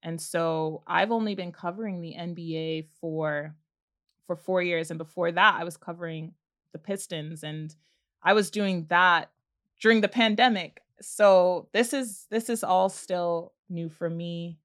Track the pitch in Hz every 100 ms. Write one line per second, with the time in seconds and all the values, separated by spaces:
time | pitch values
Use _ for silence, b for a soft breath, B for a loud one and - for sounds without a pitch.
0 | 170 165 - 170 165 160 160 156 - 175
1 | 202 233 214 196 175 - 180 185 220 180
2 | 165 - 175 170 165 160 160 160 156 _
3 | 165 160 156 147 151 156 _ _ _ _
4 | _ _ - 170 - 185 180 170 160 165
5 | 160 - 170 175 208 185 170 165 - 170
6 | 170 160 160 - _ _ _ 160 180 196
7 | - 165 151 160 156 156 156 - _ _
8 | _ _ 170 208 - 208 202 185 160 175
9 | 180 170 - _ _ _ _ - 220 226
10 | 202 240 226 208 247 208 160 - _ _
11 | - - 208 190 180 175 - 202 240 277
12 | 247 196 - 220 226 226 - 185 190 190
13 | - 180 175 170 175 _ - 170 165 156
14 | 170 165 170 170 170 165